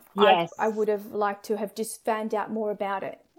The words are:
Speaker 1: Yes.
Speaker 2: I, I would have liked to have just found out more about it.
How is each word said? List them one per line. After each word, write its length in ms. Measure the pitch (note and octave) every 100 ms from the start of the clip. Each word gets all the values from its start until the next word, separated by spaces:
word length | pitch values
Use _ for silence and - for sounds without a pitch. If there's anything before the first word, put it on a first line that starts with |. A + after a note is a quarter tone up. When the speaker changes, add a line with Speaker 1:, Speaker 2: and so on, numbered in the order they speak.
| - F#3+
Speaker 1:
Yes. 360 | G3+ F3+ E3+ -
Speaker 2:
I, 60 | G#3+
I 20 |
would 180 | G#3+ G#3+
have 200 | G#3 G#3
liked 320 | G#3 G#3 G3+ -
to 120 | G#3+
have 160 | G#3 -
just 280 | A3 - -
found 280 | G#3+ A3 G#3+
out 160 | -
more 200 | A3 G#3+
about 320 | G#3 G3 G3
it. 160 | - - _